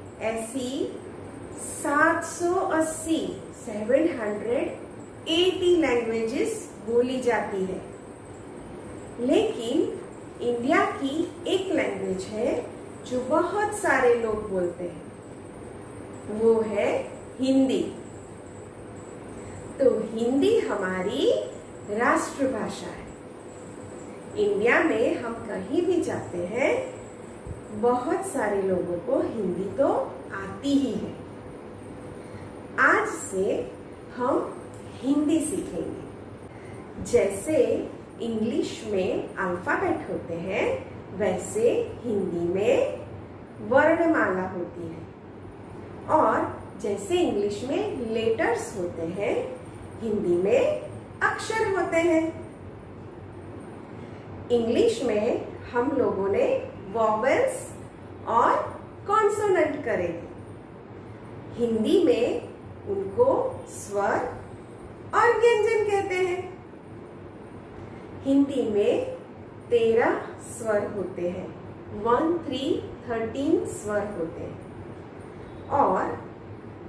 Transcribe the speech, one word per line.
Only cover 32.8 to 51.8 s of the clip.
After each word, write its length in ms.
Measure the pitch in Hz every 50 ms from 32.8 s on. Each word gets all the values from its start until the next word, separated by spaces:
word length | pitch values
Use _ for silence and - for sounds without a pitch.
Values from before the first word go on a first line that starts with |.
आज 280 | 262 294 370 427 - -
से 640 | 330 - - - 196 190 196 - - - - - - - - - - - - - -
हम 460 | 254 247 269 330 339 - - - - - - - - - - - -
हिंदी 400 | 233 277 294 294 302 - 320 311
सीखेंगे। 1600 | - - - - - - 180 165 - - - - - - - - - - - - - - - - - - - - - - - - 185
जैसे 840 | - 233 220 196 - - - - 311 311 262 226 - - - - - - - - - - -
इंग्लिश 640 | 233 226 226 214 220 247 285 349 - - - - - 214
में 460 | 202 185 185 - - - - - -
अल्फाबेट 720 | 175 190 180 175 180 - 285 349 370 392 349 320 - - 214
होते 240 | 175 - - 170 165
हैं, 580 | 170 175 190 202 254 392 494 523 523 - - - - - - 196
वैसे 560 | 185 208 185 180 180 - - - 214 233 233 - - - - - -
हिंदी 500 | 240 240 208 196 180 170 170 170 170 170
में 480 | 185 190 214 247 - - - - - - - - - - - - - - - - - - 214 208
वर्णमाला 800 | 254 285 302 320 330 339 330 320 311 240 214 196 185 185 185 185
होती 380 | 190 180 - - - 175 170 165
है। 140 | 165 165 165 - - - - - - - - - - - - - - - - - - - - -
और 540 | 302 302 247 220 - 330 330 - - - - - - -
जैसे 380 | - 208 202 - - - 349 359
इंग्लिश 440 | 320 240 208 202 202 208 202 - 247
में 460 | 269 320 381 427 403 - 269 233 220
लेटर्स 680 | 226 226 226 233 226 - 349 453 466 403 - - - 196
होते 240 | 175 - - 170
हैं, 600 | 165 170 190 392 214 254 - 480 - - - - - - - - - - - -
हिंदी 340 | 226 220 208 190 - 175 175 175
में 380 | 185 - - - 539 605 - - - - - - - - - -
अक्षर 440 | - - - - - - 440 453 440 392 381
होते 220 | 359